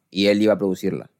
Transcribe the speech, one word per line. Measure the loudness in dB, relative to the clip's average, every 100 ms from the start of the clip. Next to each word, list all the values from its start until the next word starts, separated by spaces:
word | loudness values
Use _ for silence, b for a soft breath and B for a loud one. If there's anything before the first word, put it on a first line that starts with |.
| _
y | -2 2
él | 2
iba | 2
a | 0
producirla. | 0 -4 -4 -6 -10 _